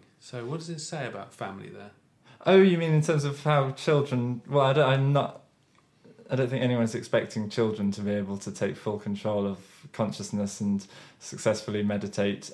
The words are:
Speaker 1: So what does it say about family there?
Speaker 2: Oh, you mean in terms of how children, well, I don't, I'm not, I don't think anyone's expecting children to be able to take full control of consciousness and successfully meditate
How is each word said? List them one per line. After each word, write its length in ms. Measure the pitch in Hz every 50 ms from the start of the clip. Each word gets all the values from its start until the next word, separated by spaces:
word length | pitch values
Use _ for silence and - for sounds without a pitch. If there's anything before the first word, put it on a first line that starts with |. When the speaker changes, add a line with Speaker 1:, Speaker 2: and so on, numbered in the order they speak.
| - _ _ _
Speaker 1:
So 260 | - - - 123 117
what 140 | 123 151 165
does 100 | 160 165
it 100 | 165 151
say 280 | 151 - 175 151 131
about 260 | 113 101 98 98 - -
family 360 | - 113 98 95 98 104 104
there? 220 | 104 101 101 104 - _ _ _ _ _ _ - - - -
Speaker 2:
Oh, 160 | 165 190 190
you 160 | 190 190 175
mean 160 | 165 165 160 156
in 80 | 156
terms 220 | 151 170 160 147 139
of 200 | 143 135 - -
how 280 | 151 151 143 135 131
children, 680 | 131 - - 170 151 147 143 - 131 123 120 123 120 120 -
well, 180 | - 139 143 135
I 80 | 135 135
don't, 160 | 151 143 131
I'm 240 | 135 135 135 139 143
not, 280 | 139 - - - - - _ _ _ _ _ _ _ _ _ _ _ _ - - - - -
I 60 | 131
don't 140 | 127 135 120
think 140 | 131 120 127
anyone's 320 | 123 123 120 117 113 -
expecting 540 | 127 120 - - 113 - - - 113 107 104
children 420 | - - 113 107 107 104 101 101
to 100 | 98 -
be 100 | 104 101
able 260 | 104 104 98 98 98
to 140 | 98 - -
take 260 | - - 107 98 -
full 220 | - - 110 104 101
control 460 | - 107 101 101 - 107 104 101 101
of 140 | 98 95 92 - - - - - -
consciousness 720 | - - 110 98 101 - 101 - - 104 101 101 - -
and 240 | 104 101 101 98 - - - - - - - -
successfully 640 | - - - - - 117 104 - - - 104 104 104
meditate 680 | 104 101 101 101 98 - - 101 101 98 - - -